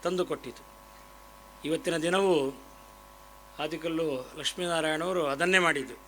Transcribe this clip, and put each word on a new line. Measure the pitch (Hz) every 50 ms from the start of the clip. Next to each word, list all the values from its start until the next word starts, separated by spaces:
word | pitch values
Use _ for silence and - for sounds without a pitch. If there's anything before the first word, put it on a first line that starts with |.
| -
ತಂದುಕೊಟ್ಟಿತು. | 170 185 180 180 - 156 135 - 127 117 - - - - - - - - - - - - - - - - - - - - - -
ಇವತ್ತಿನ | 143 160 160 165 175 165
ದಿನವೂ | 165 156 170 175 190 196 190 180 156 135 135 139 - - - - - - - - - - - - - - - - - - - - -
ಆದಿಕಲ್ಲು | 147 151 165 160 156 170 165 160 165 156 139 127 127 - -
ಲಕ್ಷ್ಮೀನಾರಾಯಣವರು | 156 143 - - - 180 175 170 165 160 156 156 156 165 180 190 180 160
ಅದನ್ನೇ | 143 139 139 170 180 190 190
ಮಾಡಿದ್ದು. | 180 165 151 143 135 135 120 - -